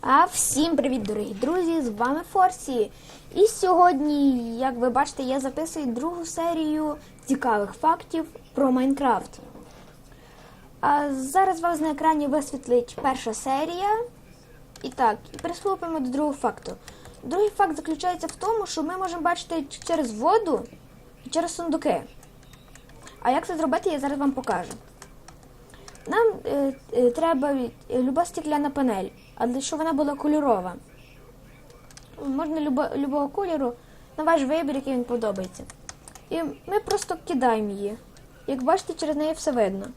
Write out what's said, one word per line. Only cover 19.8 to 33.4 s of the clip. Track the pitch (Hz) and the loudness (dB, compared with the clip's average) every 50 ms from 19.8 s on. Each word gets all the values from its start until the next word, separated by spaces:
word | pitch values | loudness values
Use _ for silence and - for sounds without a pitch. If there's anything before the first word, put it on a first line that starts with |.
| - | -4
через | - 339 320 294 233 | -2 0 0 0 -2
воду | 214 208 233 320 392 440 440 349 277 208 - - - - - - - - - - - - - | -2 0 2 4 4 4 4 2 0 -2 -2 -6 -16 -20 -20 -20 -20 -20 -20 -20 -20 -20 -14
і | - | -4
через | - 311 339 339 339 | -2 -2 -2 -2 -4
сундуки. | - 339 339 294 320 - 302 196 160 - - - - - - - - - - - - - - - - - - - - - - - - | -6 -4 -2 -2 0 2 2 0 0 -2 -8 -18 -20 -20 -20 -20 -20 -20 -20 -20 -20 -20 -20 -20 -20 -20 -20 -20 -20 -20 -20 -20 -4
А | - - | 0 0
як | 254 294 - - | 0 0 0 -2
це | 370 311 | -4 -2
зробити, | 320 311 262 349 - 403 | 0 0 0 0 0 0
я | 302 285 | -2 -2
зараз | 269 277 277 269 | -2 -4 -2 0
вам | 285 277 | 0 0
покажу. | 269 262 247 - 208 180 175 - - - - - - - - - - - - - - - - - - - - - - - - - - - - - | 0 -2 -2 -2 -4 -4 -4 -8 -12 -16 -16 -20 -20 -20 -20 -20 -20 -20 -20 -20 -20 -20 -20 -20 -20 -20 -20 -20 -20 -20 -20 -20 -20 -18 -10 -2
Нам, | 302 415 466 453 - - - | 2 4 4 4 2 0 -4
е, | - - 285 277 269 269 - - - - | -2 0 2 0 0 -2 -4 -10 -4 0
е, | 466 247 247 | 4 4 4
треба, | 240 - 320 330 330 269 269 294 285 269 247 233 - - - - | 4 4 2 2 2 2 2 0 0 0 -2 -4 -6 -12 -12 -4
е, | - 254 254 | 0 2 2
люба | 254 262 294 349 | 2 2 2 0
стекляна | 339 - - 311 302 302 294 285 285 | 0 -2 -6 -4 -2 0 0 0 0
панель, | 285 285 277 254 220 190 190 - - - - - - | 0 0 2 2 2 0 -2 -6 -8 -14 -20 -20 -6
але | - - 240 247 269 | -4 -2 -2 -2 -2
щоб | 269 - - 294 | -4 -4 -4 -2
вона | 311 320 320 | 0 0 2
була | 269 302 285 294 | 2 2 0 0
кольорова. | 285 - 302 302 302 285 277 226 190 180 185 180 - - - - - - - - - - - - - - - - - - - - - - - - - - - - - 294 | -2 0 2 2 4 4 4 2 2 0 -6 -10 -12 -18 -20 -20 -20 -20 -20 -20 -20 -20 -20 -20 -20 -20 -20 -20 -20 -20 -20 -20 -20 -20 -20 -20 -20 -20 -20 -16 -10 -6
Можна | 277 262 277 330 311 311 320 | -4 -2 -2 -2 -2 -2 -2
любо-, | 302 302 262 254 285 - - | 0 0 0 0 0 0 0
любого | - 277 285 262 294 285 285 | -2 -2 0 0 -2 -2 -2
кольору, | - - | -2 -4